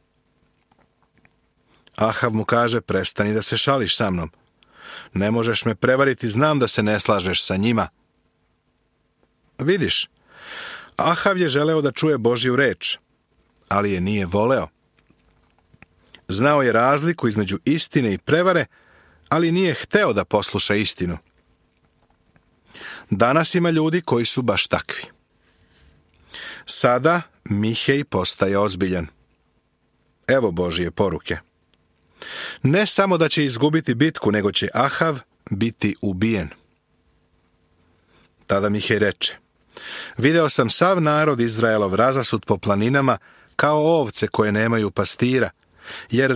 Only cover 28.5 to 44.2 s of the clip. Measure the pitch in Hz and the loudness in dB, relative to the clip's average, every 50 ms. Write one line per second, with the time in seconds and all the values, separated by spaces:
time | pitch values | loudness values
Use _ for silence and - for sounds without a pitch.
28.5 | 98 98 104 104 92 90 95 92 92 87 80 76 _ _ _ _ _ _ _ _ | 2 2 0 0 0 -2 -2 -2 -2 -4 -6 -8 _ _ _ _ _ _ _ _
29.5 | _ _ _ _ _ _ _ _ _ _ _ _ _ _ _ - 131 135 117 98 | _ _ _ _ _ _ _ _ _ _ _ _ _ _ _ 0 0 2 2 0
30.5 | 82 90 90 87 82 90 87 85 - - 104 92 82 73 - - 85 80 - _ | 0 -2 -4 -2 -2 -4 -4 -4 -2 -2 -2 -2 -2 -4 -6 -8 -8 -8 -10 _
31.5 | _ _ _ _ _ _ _ _ _ _ _ _ _ - - - - - - - | _ _ _ _ _ _ _ _ _ _ _ _ _ -20 -18 -16 -14 -14 -12 -14
32.5 | - - - 131 156 202 214 - - - 196 190 180 160 165 151 - 160 147 135 | -8 -2 0 2 2 2 2 2 2 2 2 2 2 2 2 0 0 0 0 -2
33.5 | 120 113 143 151 156 165 - - 120 117 151 160 - - - 107 101 107 98 101 | 0 0 0 2 2 0 0 -2 0 0 0 0 0 -2 -2 0 0 2 0 0
34.5 | 90 - - - - 117 131 135 - - 170 165 143 123 - _ _ _ - - | 0 -2 -4 -2 0 0 0 0 0 0 -2 -2 -2 -4 -10 _ _ _ -12 -8
35.5 | 104 95 113 117 - - - 104 - - - 101 92 92 110 113 113 95 85 78 | -4 -2 -2 -4 -2 -2 -4 -4 -2 -2 -4 -4 -4 -2 -2 -2 0 -2 -4 -6
36.5 | - - _ _ _ _ _ _ _ _ _ _ _ _ _ _ _ _ _ _ | -10 -18 _ _ _ _ _ _ _ _ _ _ _ _ _ _ _ _ _ _
37.5 | _ _ _ _ _ _ _ _ _ _ _ _ _ _ _ _ _ _ _ - | _ _ _ _ _ _ _ _ _ _ _ _ _ _ _ _ _ _ _ -4
38.5 | 101 98 101 104 104 104 - - 113 101 107 98 - - - - - - _ _ | -2 0 0 0 -2 -2 0 0 0 2 2 0 0 0 -2 -4 -4 -6 _ _
39.5 | _ _ _ _ - - - - - - - - - - 117 147 165 170 156 139 | _ _ _ _ -20 -20 -18 -16 -14 -14 -14 -12 -4 0 2 2 4 4 4 2
40.5 | - - 123 110 - - 170 185 196 175 156 151 151 151 156 156 135 117 117 117 | 2 2 2 2 2 2 2 2 2 2 2 2 2 2 2 2 2 2 0 -2
41.5 | 110 113 113 113 110 107 101 95 95 101 117 135 131 139 120 - 120 101 - - | 0 0 2 2 2 2 2 2 2 2 2 2 2 0 0 -2 -2 -2 0 -2
42.5 | 107 95 - 107 98 101 107 123 139 143 135 131 113 - _ - - _ _ _ | -2 0 0 0 0 2 2 2 2 2 2 2 0 -2 _ -14 -20 _ _ _
43.5 | _ - - 147 151 151 151 160 170 160 131 107 - - | _ 0 0 2 2 2 2 4 4 2 2 0 -2 -4